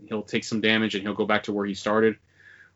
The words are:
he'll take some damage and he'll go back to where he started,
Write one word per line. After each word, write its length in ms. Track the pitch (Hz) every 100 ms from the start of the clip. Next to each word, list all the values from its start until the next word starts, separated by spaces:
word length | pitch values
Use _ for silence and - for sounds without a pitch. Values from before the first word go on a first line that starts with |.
| 104
he'll 140 | 107
take 240 | 104 117 -
some 160 | 113
damage 340 | 107 110 110 98
and 80 |
he'll 120 | 104 98
go 100 | 101
back 180 | 107 -
to 60 |
where 140 | 104 101
he 80 |
started, 440 | 95 107 110 110 107 _ _ - - -